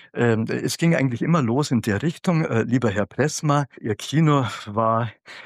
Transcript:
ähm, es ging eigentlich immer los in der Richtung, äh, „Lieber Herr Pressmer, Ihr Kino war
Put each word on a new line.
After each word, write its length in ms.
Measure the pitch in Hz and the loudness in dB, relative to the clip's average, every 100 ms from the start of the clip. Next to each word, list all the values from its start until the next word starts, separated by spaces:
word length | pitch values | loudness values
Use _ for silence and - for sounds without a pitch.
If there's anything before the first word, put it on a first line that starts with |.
| - | -12
ähm, 300 | - 120 110 113 | 0 2 2 0
es 280 | 123 123 - | -2 -4 0
ging 180 | 165 143 | 2 2
eigentlich 260 | 135 117 | 0 0
immer 200 | 143 165 | 0 2
los 300 | 117 123 151 | 2 0 0
in 100 | 120 | 0
der 220 | 110 104 | 0 -2
Richtung, 400 | 160 - - 160 | -2 -2 -2 0
äh, 200 | 160 113 | 0 0
„Lieber 260 | 110 123 113 | 0 0 0
Herr 160 | 98 101 | 0 -2
Pressmer, 600 | - 147 - 151 143 139 - | -2 -2 -2 0 0 -2 -6
Ihr 160 | 120 104 | -6 -6
Kino 500 | - 143 156 143 120 - - | -2 2 4 4 0 -6 -6
war 440 | 104 113 113 113 - - - | -2 0 0 -2 -8 -20 -20